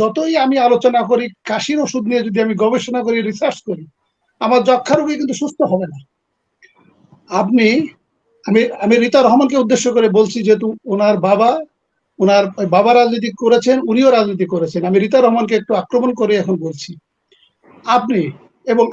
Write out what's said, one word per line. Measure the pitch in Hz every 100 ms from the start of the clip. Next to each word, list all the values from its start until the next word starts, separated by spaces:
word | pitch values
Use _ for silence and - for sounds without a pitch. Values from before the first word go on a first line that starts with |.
যতই | 214 220 320 320 262
আমি | 269 247
আলোচনা | 233 247 240 190
করি, | 233 240 - -
কাশির | 214 - 302 277
ওষুধ | 254 214
নিয়ে | 240 220
যদি | 202 220
আমি | 196
গবেষণা | 214 247 247 247
করি, | 226 233
রিসার্চ | 214 - 294 - -
করি, | 165 160 _ _ _ _ -
আমার | 220 247 254
যক্ষা | 247 - 302
রোগী | 302 294
কিন্তু | 269 -
সুস্থ | 285 - 247
হবে | 185 175
না। | 139 - _ _ _ _ _ _ _ _ _ _ _ - 185
আপনি, | 202 240 220 262 311 _ _ _ _ _ -
আমি, | 214 247 -
আমি | 208 240
রিতা | 240 269
রহমানকে | 247 247 277 277
উদ্দেশ্য | 220 262 247
করে | 233 220 196
বলছি, | 214 240
যেহেতু | 202 214 220 226 254
ওনার | 202 208 202 185
বাবা, | 202 233 311 311 _ _ _ _ -
ওনার | 196 202 196 196 185 175
বাবা | 214
রাজনীতি | 240 240 226 226 190
করেছেন, | 226 240 247 262 -
উনিও | 226 269
রাজনীতি | 240 208 185 180
করেছেন। | 180 160 180 175
আমি | 190
রিতা | 202 262
রহমানকে | 240 233 220 220
একটু | - 202
আক্রমণ | 185 247 247 233
করে | 208 208
এখন | 190 180 160
বলছি, | 147 - 165 _ _ _ _ _ _ _ - -
আপনি | 240 220 220 147 - _ _ -
এবং | 226 226